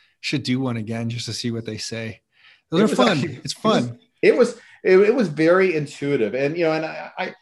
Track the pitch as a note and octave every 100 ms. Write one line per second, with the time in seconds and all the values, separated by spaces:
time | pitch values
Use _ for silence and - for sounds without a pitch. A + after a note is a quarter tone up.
0 | _ _ - C#3+ A#2+ B2+ C3 A#2 G#2+ A2+
1 | A#2 A#2+ A#2 G#2+ A#2+ A2+ A2 G#2+ - A2+
2 | A2+ G#2+ _ _ _ _ _ E3 G#3+ A3
3 | B3 E3 - - - - A3 G3 B2 -
4 | _ _ F#3 D4 A#3+ - - - F3+ F#3
5 | G#3 B3+ F#3+ D3 D#3+ F3+ F#3+ D#3 C#3 -
6 | C#3+ C#3+ G#2+ B2 C#3+ E3 E3 D#3 D#3 D#3
7 | E3+ - F#3 -